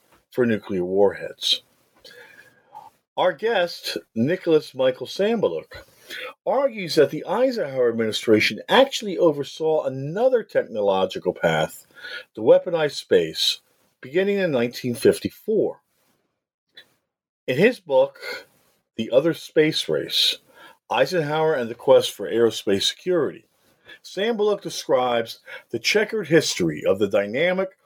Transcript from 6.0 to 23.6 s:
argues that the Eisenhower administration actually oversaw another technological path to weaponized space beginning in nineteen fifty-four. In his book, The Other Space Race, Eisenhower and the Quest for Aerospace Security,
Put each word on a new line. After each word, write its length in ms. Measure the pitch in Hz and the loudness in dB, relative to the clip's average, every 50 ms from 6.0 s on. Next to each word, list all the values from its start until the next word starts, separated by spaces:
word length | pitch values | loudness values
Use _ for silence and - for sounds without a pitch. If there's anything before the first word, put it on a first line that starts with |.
| _ - - - - - - _ _ | _ -16 -14 -12 -12 -14 -16 _ _
argues 480 | - 202 254 285 269 220 214 190 160 139 | -2 0 0 0 -2 -2 -6 -8 -2 2
that 160 | 165 151 - | 2 2 2
the 160 | - 156 - | 0 -4 -6
Eisenhower 640 | 143 175 220 254 269 247 220 175 143 135 131 123 120 | -4 -2 0 0 0 0 -2 -6 -4 -2 0 0 0
administration 720 | 113 113 113 110 104 - - - 113 107 - - 113 104 - | 0 0 -2 -4 -4 -4 2 4 4 4 4 2 -2 -6 -2
actually 520 | - 180 220 269 269 - - 226 208 175 - | 2 4 4 4 4 0 -6 -8 -6 -2 2
oversaw 680 | 170 170 147 143 139 - - - 160 156 156 156 143 | 2 2 2 0 -4 -10 -10 -6 -2 -2 0 0 -2
another 580 | 139 131 135 135 143 160 202 240 262 262 233 208 | -4 -6 -6 -8 -8 -4 0 0 2 2 0 -2
technological 920 | - - 139 120 - 110 107 101 98 95 95 92 92 - 92 - 90 87 | 0 -2 -2 -2 -2 -4 -2 0 2 2 2 0 0 -2 -4 -4 -4 -4
path 520 | - - 85 82 78 78 - - - - _ _ - - - - - - - _ | 0 0 0 2 2 0 -2 -6 -12 -20 _ _ -20 -18 -16 -16 -16 -16 -16 _
to 60 | - | -2
weaponized 520 | 110 127 170 185 185 185 170 165 156 147 - | 4 6 6 6 4 0 -2 -2 -2 -2 -4
space 680 | - - - - 90 85 80 80 - - - - - _ _ _ _ _ _ _ _ | -8 -2 2 2 2 2 0 -2 -4 -4 -4 -4 -4 _ _ _ _ _ _ _ _
beginning 380 | - 127 135 175 196 202 202 202 | -18 -4 -2 0 0 0 0 0
in 120 | 190 175 | 0 0
nineteen 440 | 143 123 117 123 120 - - 127 120 | 0 0 -2 -2 -4 -6 -6 -6 -4
fifty-four. 880 | 120 - 208 196 - - - - - _ - 220 202 131 85 - - _ _ _ _ _ _ _ _ _ _ _ _ _ _ _ _ _ _ _ - - _ _ _ _ _ _ _ _ _ _ _ _ | 2 4 4 4 2 -2 -8 -10 -8 _ -2 0 0 0 0 -4 -8 _ _ _ _ _ _ _ _ _ _ _ _ _ _ _ _ _ _ _ -20 -20 _ _ _ _ _ _ _ _ _ _ _ _
In 120 | - 127 127 | -4 0 4
his 200 | 185 240 247 - | 4 4 2 0
book, 680 | - - 135 131 135 135 - - - - - - - - _ _ _ _ _ _ _ _ _ | -4 0 2 4 4 2 0 -8 -14 -12 -12 -12 -14 -18 _ _ _ _ _ _ _ _ _
The 140 | - 113 110 | -8 -6 2
Other 240 | 113 127 151 170 156 | 2 2 4 2 0
Space 520 | - - - - 165 156 156 156 - - | -2 -6 -2 2 2 2 2 2 -2 -4
Race, 520 | - 78 71 - - - - - - - - _ _ _ - - - - _ _ - | -2 -2 -2 -2 -2 -2 0 0 0 -2 -4 _ _ _ -20 -20 -20 -20 _ _ -4
Eisenhower 600 | 101 117 135 - 185 175 151 143 151 156 156 156 160 | 0 0 0 0 0 -2 -2 -2 -2 0 0 0 0
and 160 | 135 120 113 | 0 -2 -6
the 60 | 117 | -8
Quest 360 | - - - 131 123 120 - - | -4 4 6 6 6 6 2 -4
for 140 | - 101 | -8 -6
Aerospace 580 | 78 90 113 117 113 - - - - 98 98 - | -2 2 4 4 4 2 0 0 0 0 0 0
Security, 600 | - - - - 180 180 170 139 98 80 - - _ _ _ | -2 -4 -4 -4 -2 0 0 0 -2 -4 -10 -16 _ _ _